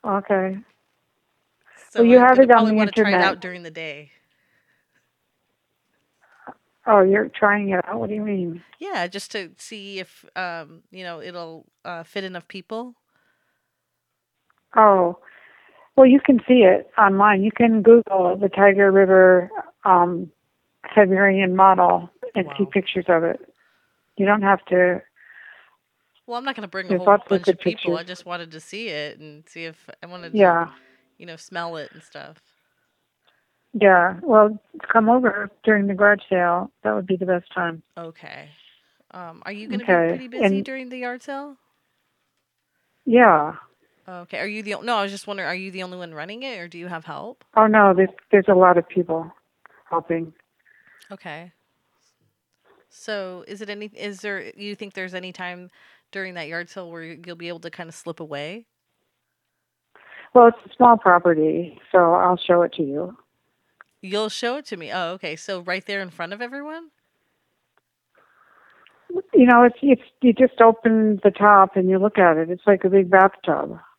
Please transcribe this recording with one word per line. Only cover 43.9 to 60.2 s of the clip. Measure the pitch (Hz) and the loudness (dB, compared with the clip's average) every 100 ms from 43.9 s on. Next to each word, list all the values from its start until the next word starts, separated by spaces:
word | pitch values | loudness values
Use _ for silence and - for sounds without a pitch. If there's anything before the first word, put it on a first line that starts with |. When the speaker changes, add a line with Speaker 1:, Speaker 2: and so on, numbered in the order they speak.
| _ - | _ -20
Speaker 2:
Okay. | 180 175 - | -20 -16 -12
Are | 196 | -10
you | 214 | -10
the | 214 202 | -12 -12
o-, | |
no, | 240 233 | -6 -6
I | |
was | 196 | -6
just | 196 - | -10 -14
wondering, | 196 160 | -10 -10
are | 180 | -10
you | 190 | -12
the | 185 | -14
only | 185 180 | -16 -14
one | 170 | -16
running | 160 165 220 | -16 -16 -14
it, | 269 220 | -14 -14
or | 170 | -16
do | 170 | -16
you | 175 | -14
have | 170 160 | -14 -14
help? | 143 196 - _ - | -16 -16 -20 _ 0
Speaker 1:
Oh, | 214 | 2
no, | 214 202 | 4 4
there's, | 185 190 - _ | 4 0 -4 _
there's | 202 185 | 0 2
a | 185 | 4
lot | 185 175 | 6 4
of | 170 | 0
people | - 170 160 165 _ _ _ _ _ _ | -6 -4 -6 -8 _ _ _ _ _ _
helping. | 170 - 165 160 156 _ _ _ _ _ _ _ | -8 -6 -8 -8 _ _ _ _ _ _ _ _
Speaker 2:
Okay. | 196 180 151 175 _ _ _ _ _ _ _ _ _ _ _ _ _ _ | -20 -18 -18 -20 _ _ _ _ _ _ _ _ _ _ _ _ _ _
So | _ - 208 185 180 - | _ -12 -10 -10 -16 -18
is | 202 | -18
it | 208 | -14
any, | 208 208 | -14 -16
is | 208 208 190 | -14 -16 -12
there, | 208 196 117 - | -12 -10 -12 -16
you | 202 202 | -16 -14
think | 202 | -16
there's | 190 185 | -14 -12
any | 185 185 | -12 -16
time | 180 180 180 180 _ _ _ _ | -14 -14 -16 -20 _ _ _ _
during | 196 190 175 | -14 -12 -14
that | 156 | -12
yard | 165 170 | -12 -14
sale | - 175 | -16 -16
where | 170 | -16
you'll | 160 160 170 170 | -18 -18 -20 -16
be | 170 | -14
able | 170 | -14
to | 170 | -16
kinda | - 170 | -16 -18
slip | - - 160 | -16 -16 -14
away? | 156 143 151 208 226 _ _ _ _ _ _ _ _ _ _ _ _ _ _ - | -12 -12 -12 -16 _ _ _ _ _ _ _ _ _ _ _ _ _ _ _ -20